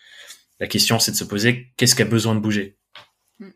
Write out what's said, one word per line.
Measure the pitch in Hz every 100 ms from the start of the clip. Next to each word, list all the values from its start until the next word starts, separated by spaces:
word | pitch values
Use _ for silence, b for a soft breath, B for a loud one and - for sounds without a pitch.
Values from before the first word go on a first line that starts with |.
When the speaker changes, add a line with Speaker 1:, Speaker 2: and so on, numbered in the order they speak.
| B B B B B _
Speaker 1:
la | 104
question, | 101 - 113
c'est | -
de | -
se |
poser | 90 104 113 123 - -
qu'est-ce | 123
qui | -
a | 104
besoin | 113 113
de | 107
bouger. | 107 101 98 _ _ - - _ _ _
Speaker 2:
Mm. | 196